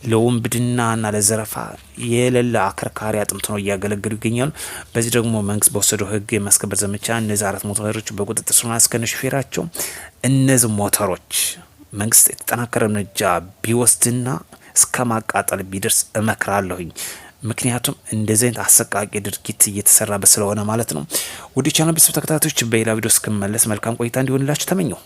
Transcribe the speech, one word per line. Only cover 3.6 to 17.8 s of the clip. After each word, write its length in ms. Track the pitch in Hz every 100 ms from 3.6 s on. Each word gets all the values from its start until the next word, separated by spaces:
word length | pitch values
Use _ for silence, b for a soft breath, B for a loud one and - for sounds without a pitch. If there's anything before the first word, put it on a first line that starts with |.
| 101 98 101 104 107
ይገኛሉ። 360 | 107 113 117 139 B B B B
በዚህ 220 | 120 117
ደግሞ 220 | 120 113 110
መንግስት 300 | 101 104 -
በወሰደው 360 | 107 - 107 98
ህግ 200 | 104 104
የማስከበር 480 | 107 104 - 107 98
ዘመቻ 400 | 101 101 - 117
እነዚህ 280 | 110 104 101
አራት 180 | 98 104
ሞተሮች 440 | 101 107 107 104
በቁጥጥር 420 | 101 101 107 -
ስር 120 | - 120
ሆነው 140 | 113
እስከነ 280 | - 117 117
ሹፌራቸው 540 | - 131 139 127 - 170 B B B B _
እነዚህ 480 | 123 135 131 131 117
ሞተሮች 600 | 107 101 - 101 87 _ - - - - _ -
መንግስት 320 | 104 107 117 -
የተጠናከረ 540 | - - 120 120 -
እርምጃ 380 | 113 104 101 - 101 87 87 -
ቢወስድና 680 | 107 117 120 - 120 123 123 160 - - B
እስከ 340 | - - - 123
ማቃጠል 560 | 110 110 98 101 98
ቢደርስ 360 | 95 98 107 - - 113
እመክራለሁኝ። 720 | 107 - - 101 95 87 85 - B B B B
ምክንያቱም 520 | 110 - 127 120